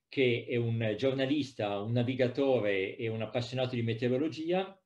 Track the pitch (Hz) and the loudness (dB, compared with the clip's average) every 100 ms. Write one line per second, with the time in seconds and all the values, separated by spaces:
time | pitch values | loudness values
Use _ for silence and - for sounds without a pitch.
0 | - - 127 117 - 120 117 113 113 104 | -8 2 2 2 0 -2 0 0 0 0
1 | 131 135 131 151 135 - 104 101 107 120 | 0 2 0 0 -2 -2 -2 -2 0 0
2 | 120 127 123 120 139 127 104 98 98 - | 0 2 0 2 2 4 4 2 0 -2
3 | 117 110 110 127 123 127 127 123 117 113 | -4 -4 -4 -4 -4 -4 -2 -2 -2 0
4 | 123 127 156 131 160 185 190 - | 0 2 0 -4 -2 0 -2 -8